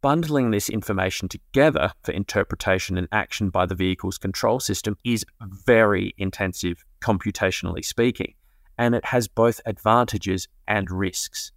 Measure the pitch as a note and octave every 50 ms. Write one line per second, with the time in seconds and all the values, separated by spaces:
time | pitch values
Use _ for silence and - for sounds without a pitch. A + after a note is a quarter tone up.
0 | - C#3 C#3+ D#3+ E3+ D3+ D3+ C#3+ B2+ A#2+ G#2+ G#2 - - - A2 G2+ - G#2+ F#2+
1 | F#2 F#2 - - - F2+ - F#2 _ _ _ C3+ C#3 D#3 - D2+ C#2 G2+ - _
2 | _ - - F2+ G2+ - - G#2 G2 - - - - - F#2+ F#2+ - - F#2 F2+
3 | F2+ - - G#2+ - - - - G#2+ G2 F2 F#2 F#2 F#2 G2 F2+ F#2+ F#2 F#2 -
4 | - - G2 - - G2+ F#2+ - - A2+ A2+ C3 - - G2+ - - A2 G#2 -
5 | _ A#2+ A#2+ A2 - - _ _ A2+ G2 F#2+ F#2+ - - B2 A2+ A2+ G#2 G2+ F#2+
6 | G2 G2 - - G2 F#2+ - - G2+ F#2 F2+ - - F2+ F2 - _ _ _ _
7 | - - A2 F#2 - G#2+ G2 - - F#2+ F#2 - - F2+ F2 F2 - - - -
8 | A#2 B2 A#2 - - - _ _ _ _ _ _ _ _ _ - A#2+ A#2+ A#2 A#2
9 | - - - B2 A#2+ G#2+ _ - A2+ A#2 A2+ - - A#2 G#2+ - - G#2+ A2 A#2+
10 | B2 A#2 - G#2 - F#2+ F#2+ F#2+ - - _ _ _ - G#2 G#2+ G2 F2 F2+ F#2
11 | G2 F#2 F2+ - - - _ - - - _